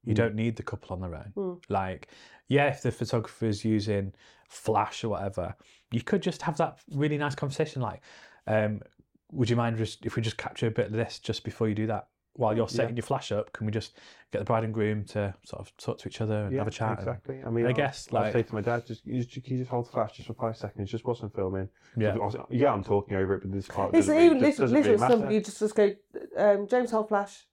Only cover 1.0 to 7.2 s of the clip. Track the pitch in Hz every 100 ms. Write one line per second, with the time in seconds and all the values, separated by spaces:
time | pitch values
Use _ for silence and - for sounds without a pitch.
1 | 92 80 98 202 185 180 - 98 95 92
2 | - - - - _ 135 143 135 123 -
3 | 113 120 107 - 110 101 113 107 104 101
4 | 98 - - _ _ - - 104 101 -
5 | 113 92 98 95 87 - _ _ _ 113
6 | - 196 185 - - 160 160 - - 139
7 | 151 147